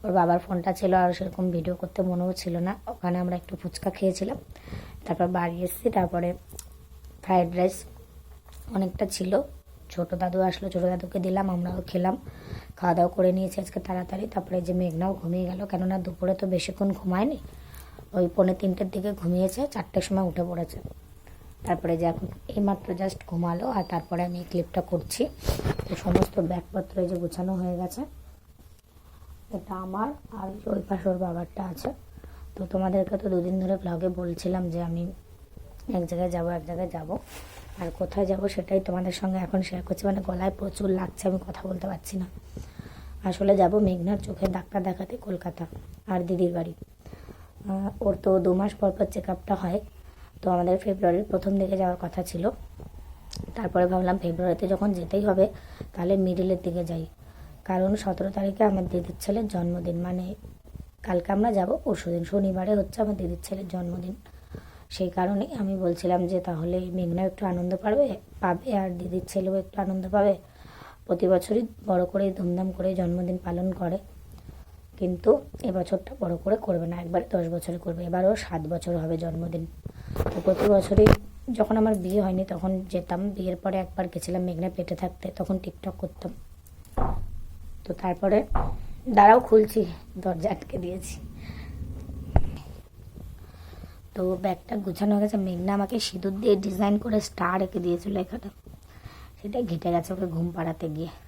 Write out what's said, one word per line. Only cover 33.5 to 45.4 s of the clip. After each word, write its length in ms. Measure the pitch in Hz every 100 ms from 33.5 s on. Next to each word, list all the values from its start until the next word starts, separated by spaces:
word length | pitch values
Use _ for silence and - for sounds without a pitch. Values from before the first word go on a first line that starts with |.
| 185
ধরে 140 | 185 190
ব্লগে 260 | 175 170 180 180
বলছিলাম 420 | 175 165 180 185 180
যে 80 | 165 170
আমি 140 | 165 175 - - - - - - - - 196
এক 80 | 170
জায়গায় 200 | 175 180 175
যাবো, 120 | 170 175
এক 60 | 156
জায়গায় 220 | 175 180 170
যাবো, 180 | 156 190 - - - - - -
আর 60 | 175 -
কোথায় 280 | 185 - 190
যাবো 140 | 190 196
সেটাই 260 | - 175 190 190
তোমাদের 260 | 180 185 175
সঙ্গে 180 | 190 185 175
এখন 140 | 190 185
শেয়ার 140 | 180 -
করছি। 160 | 175 196
মানে 120 | 196 185
গলায় 240 | 180 190 190
প্রচুর 280 | 196 - 196 185
লাগছে, 220 | 185 - 190
আমি 100 | 185 185
কথা 160 | 170 190
বলতে 160 | 180 190
পারছি 240 | 175 - 196
না। 40 | 185 - - - - - - - - - 190
আসলে 240 | 185 202 202
যাবো 140 | 175 208 202
মেঘনার 320 | 180 175 202 -
চোখের 240 | 196 190 185
ডাক্তার 240 | - 202 185
দেখাতে 260 | 180 185 247 208
কলকাতা, 380 | 180